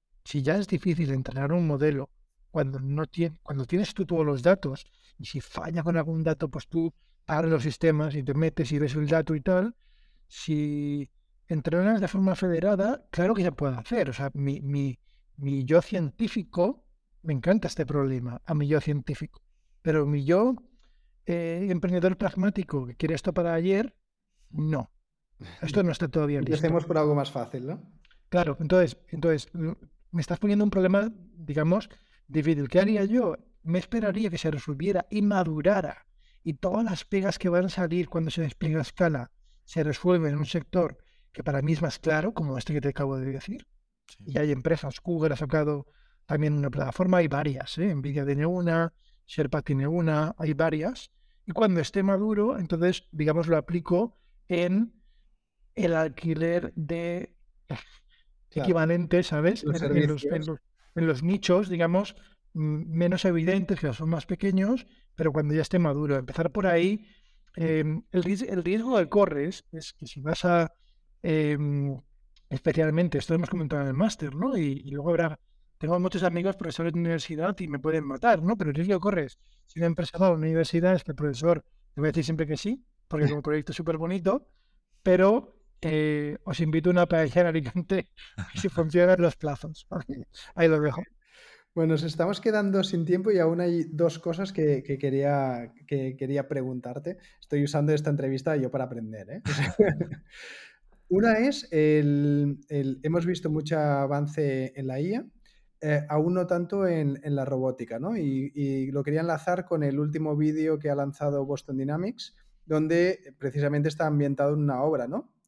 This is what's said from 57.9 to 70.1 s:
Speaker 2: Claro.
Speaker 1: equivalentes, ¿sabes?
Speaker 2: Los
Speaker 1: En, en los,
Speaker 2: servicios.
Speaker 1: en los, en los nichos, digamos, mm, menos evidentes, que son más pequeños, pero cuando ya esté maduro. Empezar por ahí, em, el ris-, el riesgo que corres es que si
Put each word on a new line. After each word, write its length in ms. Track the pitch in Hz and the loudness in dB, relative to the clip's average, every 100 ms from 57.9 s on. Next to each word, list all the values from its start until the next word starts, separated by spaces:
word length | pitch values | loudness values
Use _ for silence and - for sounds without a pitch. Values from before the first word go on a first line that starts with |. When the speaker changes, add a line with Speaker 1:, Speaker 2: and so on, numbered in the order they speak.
| - _ _ _ _ _ | -20 _ _ _ _ _
Speaker 2:
Claro. 140 | 156 | -4
Speaker 1:
equivalentes, 640 | 143 165 160 170 170 180 175 | 2 2 4 2 2 2 2
¿sabes? 360 | 151 165 220 | 2 2 2
Speaker 2:
Los 200 | 151 160 | 0 0
Speaker 1:
En, 140 | 143 147 | 2 2
en 120 | 147 | 2
los, 140 | 147 | 0
Speaker 2:
servicios. 100 | 143 | -2
Speaker 1:
en 120 | 156 151 | -4 -4
los, 60 | 156 _ _ _ | -8 _ _ _
en 120 | 170 165 | -2 0
los 160 | 131 | 2
nichos, 460 | 165 196 190 180 196 | 0 0 4 2 2
digamos, 480 | 175 165 180 208 - - _ _ | 0 2 2 0 -8 -20 _ _
mm, 300 | 160 151 151 170 160 | -4 -2 -2 -4 0
menos 300 | 175 185 190 | 2 2 2
evidentes, 520 | 170 165 196 190 190 | 2 2 0 0 -2
que 140 | 147 | -2
son 160 | 120 160 | -4 -2
más 160 | 165 | -4
pequeños, 640 | - 185 202 185 196 247 - _ _ | -4 -4 0 2 2 0 -4 _ _
pero 180 | - 160 | -2 -2
cuando 180 | 143 147 | 0 0
ya 60 | 156 | 0
esté 180 | - 185 | 2 2
maduro. 380 | 165 143 151 139 | 2 0 0 -2
Empezar 340 | 127 - 165 | -2 -4 -2
por 160 | 208 190 | 0 2
ahí, 400 | 170 180 214 - _ _ _ _ - | 4 4 0 -6 _ _ _ _ -4
em, 460 | 160 156 156 156 - | 0 2 0 -2 -2
el 140 | 185 | 0
ris-, 180 | 180 196 240 | 0 -2 -2
el 160 | 190 | -2
riesgo 320 | 170 214 233 233 | 0 0 2 2
que 120 | 160 | 4
corres 560 | 208 190 147 151 - - | 4 4 2 -4 -4 -12
es 220 | 160 - | -14 -14
que 140 | - | -16
si 160 | 139 | -16